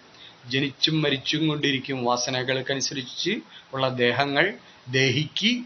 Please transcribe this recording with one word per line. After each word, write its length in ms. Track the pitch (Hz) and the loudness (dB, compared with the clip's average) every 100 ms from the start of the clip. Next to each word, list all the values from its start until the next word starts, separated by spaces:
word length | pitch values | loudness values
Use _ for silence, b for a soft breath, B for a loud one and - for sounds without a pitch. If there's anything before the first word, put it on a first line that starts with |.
| - B B B 123 | -12 B B B -4
ജനിച്ചും 560 | 131 143 - - 156 | -2 -2 0 0 2
മരിച്ചും 460 | 147 135 - 151 156 | 2 0 -2 0 0
കൊണ്ടിരിക്കും. 560 | 147 143 131 131 135 | 0 0 0 -2 -2
വാസനകൾക്കനുസരിച്ച് 1300 | 120 123 127 127 127 131 127 135 123 139 127 - 175 247 - B B | 0 0 0 -2 -2 -2 -2 -2 -4 -6 -8 -4 -2 -4 -6 B B
ഉള്ള 140 | 135 131 | -2 0
ദേഹങ്ങൾ 640 | 123 120 120 143 143 185 247 B B - | 2 2 2 2 2 0 -2 B B -2
ദേഹിക്ക് 760 | 131 135 135 143 - 208 247 | 2 4 2 0 0 0 0